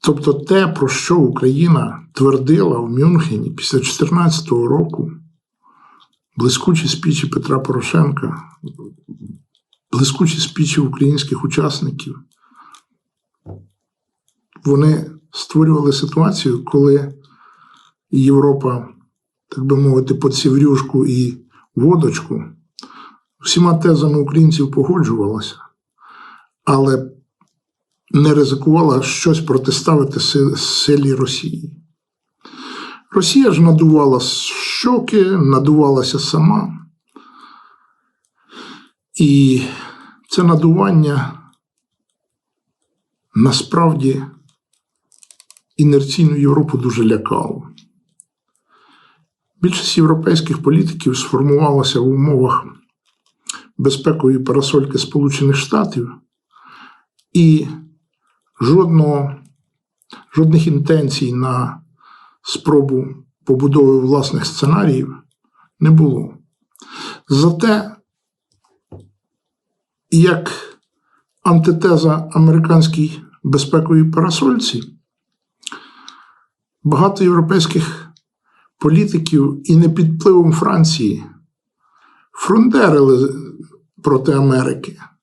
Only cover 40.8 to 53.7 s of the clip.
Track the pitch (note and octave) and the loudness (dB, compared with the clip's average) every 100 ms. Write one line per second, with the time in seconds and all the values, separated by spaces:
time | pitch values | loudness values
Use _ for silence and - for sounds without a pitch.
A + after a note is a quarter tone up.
40.8 | G3 E3+ D3+ C#3+ B2+ - - _ _ _ | 2 2 2 -2 -6 -10 -20 _ _ _
41.8 | _ _ _ _ _ _ _ _ _ _ | _ _ _ _ _ _ _ _ _ _
42.8 | _ _ _ _ _ - B2+ - - F3 | _ _ _ _ _ 0 0 0 -4 0
43.8 | E3+ C#3+ C3+ C3+ - - _ _ _ _ | 0 0 -2 -4 -8 -18 _ _ _ _
44.8 | _ _ _ _ _ _ _ _ _ _ | _ _ _ _ _ _ _ _ _ _
45.8 | D3 C#3+ C#3 - D#3+ D#3 C#3 D3 C#3+ C3 | 2 2 0 0 0 2 2 2 0 -2
46.8 | B2+ A2+ A2+ A2 G#2+ - - - - - | -4 0 0 0 -2 -6 -6 -12 -16 -20
47.8 | _ _ _ _ _ _ _ _ _ _ | _ _ _ _ _ _ _ _ _ _
48.8 | _ _ _ _ _ _ _ _ F3 F3 | _ _ _ _ _ _ _ _ -4 -2
49.8 | - - D#3 D#3+ - E3 - - - D#3+ | -4 0 2 2 0 -2 -2 -4 0 0
50.8 | F#3+ - - B2+ - B2+ C#3 C#3+ D3+ C#3 | 0 -2 -4 -4 -4 -2 2 2 2 0
51.8 | C3 B2 B2 C3+ C#3+ C#3 B2 G#2+ - - | 0 0 0 0 0 0 0 -2 -6 -20
52.8 | _ _ _ _ _ _ _ - - | _ _ _ _ _ _ _ -16 -16